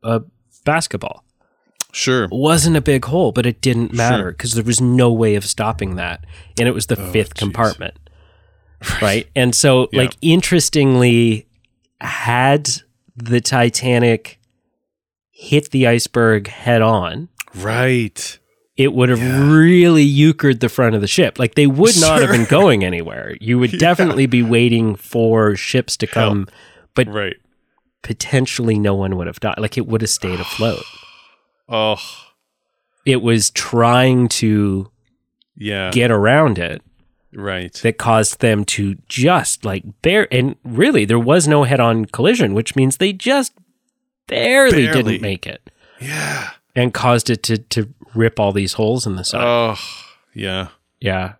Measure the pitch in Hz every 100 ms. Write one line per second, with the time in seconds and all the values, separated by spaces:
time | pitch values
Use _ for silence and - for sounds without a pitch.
0 | 113 113 - _ _ _ - 156 160 -
1 | - - _ _ _ _ _ _ - -
2 | - 127 98 104 147 165 151 160 139 135
3 | 123 160 156 113 123 117 135 117 117 117
4 | 117 123 92 85 120 113 113 117 127 123
5 | 123 113 113 104 98 - 107 113 98 92
6 | 87 85 - - - - 120 107 107 110
7 | 98 95 104 - 101 90 113 - - -
8 | - _ _ _ _ _ _ _ - -
9 | 107 104 - - 123 120 147 127 127 104
10 | 127 - 160 165 - 175 - 156 139 127
11 | 123 117 117 110 - _ _ _ _ _
12 | - - 113 120 131 143 147 - _ _
13 | _ - 117 120 117 131 123 - 127 120
14 | 120 113 - - _ _ _ _ _ _
15 | _ _ _ _ - 147 - 135 123 120
16 | - - 113 110 101 - 123 120 110 110
17 | 90 80 170 _ - 95 98 113 127 123
18 | 110 - - - _ _ _ - 135 -
19 | 123 123 127 131 143 156 160 180 175 165
20 | 143 139 151 151 143 120 120 - 120 110
21 | 101 - 165 - 123 - 143 135 214 190
22 | 156 156 143 120 113 143 196 113 92 87
23 | 82 58 50 - 110 123 123 95 165 175
24 | 180 139 135 120 117 117 120 117 113 98
25 | - 120 113 113 107 98 - 127 120 -
26 | 110 - 110 101 95 - - _ _ -
27 | 123 104 98 - _ _ _ _ _ _
28 | - 113 - 135 131 - 117 107 104 98
29 | 95 92 85 - 107 - 107 - 113 113
30 | 107 - 95 90 90 - 110 - - -
31 | - - _ _ _ _ _ 117 110 104
32 | - - - _ _ _ _ _ _ _
33 | - 127 113 117 101 - - 120 117 123
34 | 131 127 120 - 113 107 101 95 98 _
35 | _ _ _ _ _ - 101 101 92 120
36 | 120 110 104 139 156 95 85 76 _ _
37 | _ _ _ 123 101 92 90 - 117 113
38 | - 113 107 - 120 107 104 - 104 98
39 | _ - 135 180 - - 110 98 - 107
40 | 156 202 208 123 127 - - 117 220 262
41 | 104 120 117 156 151 151 135 135 117 113
42 | 107 - 143 240 135 101 117 - 131 -
43 | 196 190 - 277 254 _ _ _ _ _
44 | _ _ - 120 233 262 269 170 120 131
45 | 113 113 104 95 - - - _ _ _
46 | 127 151 147 143 - - _ - 123 -
47 | 127 120 - 113 - 110 - - 107 -
48 | - 113 113 - 104 98 98 - 110 123
49 | 117 92 92 107 120 120 117 104 - -
50 | - _ _ - 98 92 92 _ _ _
51 | 107 92 92 104